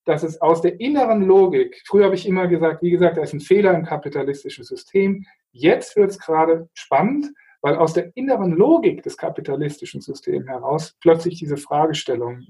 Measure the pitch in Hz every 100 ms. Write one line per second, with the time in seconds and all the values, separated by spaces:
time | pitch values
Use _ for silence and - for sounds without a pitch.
0 | - 156 165 160 156 165 175 175 247 294
1 | 240 214 190 190 185 135 123 - - 202
2 | 196 185 214 190 180 165 160 156 175 175
3 | 175 170 147 143 - 196 202 170 - 151
4 | 143 143 135 139 139 - 120 127 - 196
5 | 196 196 - _ _ 120 156 254 - 208
6 | 196 196 - 156 160 165 - - - 139
7 | 196 285 294 - _ _ 147 147 160 170
8 | 175 - 269 233 185 160 247 330 196 151
9 | - - - - - - 73 - - 69
10 | - 139 - - 127 127 120 156 160 _
11 | 170 165 175 175 147 139 - 147 160 151
12 | - 120 120 123 -